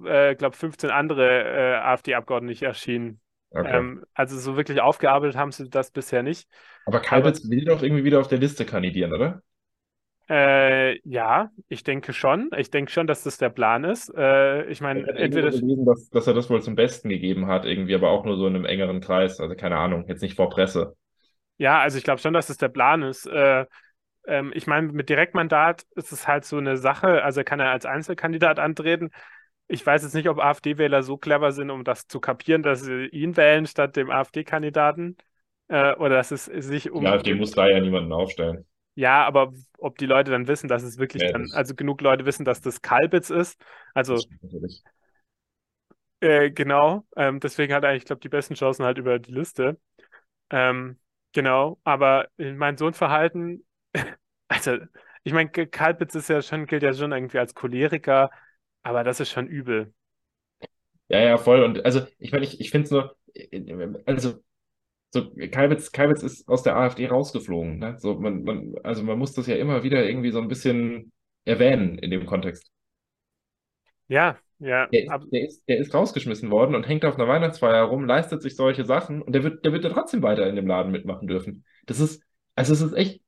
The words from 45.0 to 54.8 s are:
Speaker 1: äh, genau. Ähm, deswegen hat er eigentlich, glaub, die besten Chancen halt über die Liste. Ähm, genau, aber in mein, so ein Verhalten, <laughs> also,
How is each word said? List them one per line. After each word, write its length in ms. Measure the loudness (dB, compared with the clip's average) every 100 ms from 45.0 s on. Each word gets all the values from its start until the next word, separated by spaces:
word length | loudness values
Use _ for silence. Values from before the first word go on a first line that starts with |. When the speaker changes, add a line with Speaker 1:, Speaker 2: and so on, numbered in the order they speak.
| _ _ _ _ _ _ _ _ _ _ _ -2
Speaker 1:
äh, 320 | 2 4 4
genau. 540 | 0 0 4 4 2 -6 -2
Ähm, 240 | 0 0
deswegen 340 | -4 -2 0
hat 100 | 0
er 80 | 0
eigentlich, 140 | 0 -4
glaub, 160 | -10
die 80 | -6
besten 260 | -6 -4 -2
Chancen 300 | -2 0 -2
halt 120 | -2
über 180 | -2 -2
die 140 | -4
Liste. 480 | -8 -8 -2 -2 -4 _ _ _ _ _ _ -6
Ähm, 480 | 0 0 0 -6 -16 _ _ _
genau, 460 | -2 2 2 0 -2
aber 440 | -2 2 4 4 2 -8
in 200 | -10 -4
mein, 200 | -4 0
so 80 | -2
ein 80 |
Verhalten, 720 | 0 2 2 2 -2 -8 -10 _ _ _ -8
<laughs> 520 | -8 -12 _ _ -6
also, 300 | -4 -2 -4